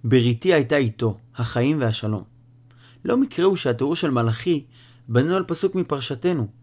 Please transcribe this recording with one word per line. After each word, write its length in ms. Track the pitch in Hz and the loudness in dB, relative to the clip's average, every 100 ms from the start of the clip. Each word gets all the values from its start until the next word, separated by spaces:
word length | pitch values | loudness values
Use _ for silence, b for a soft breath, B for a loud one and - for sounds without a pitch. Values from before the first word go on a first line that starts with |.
"בריתי 500 | 117 127 120 117 185 | 4 2 4 0 2
הייתה 220 | 165 123 147 | 2 2 2
איתו, 420 | 123 110 113 98 - - | 0 0 -4 -4 -12 -8
החיים 460 | 117 123 127 156 | -4 0 0 2
והשלום". 420 | 120 110 107 107 - - - - - b b b - | 0 -2 -4 -4 -6 -20 -20 -20 -20 b b b -2
לא 120 | 247 | 0
מקרה 280 | 269 - 185 | 0 2 2
הוא 100 | 185 | 2
שהתיאור 400 | 135 117 135 170 | -2 0 0 0
של 140 | 165 | 0
מלאכי 560 | 123 117 113 - 160 - b b b b | 2 0 0 0 -2 -4 b b b b
בנוי 280 | 117 151 190 | 0 2 0
על 80 | |
פסוק 320 | 180 165 196 190 | -2 -2 -2 -2
מפרשתנו. 720 | 175 143 123 127 175 170 104 - | -2 -4 -4 -4 -2 -2 -4 -8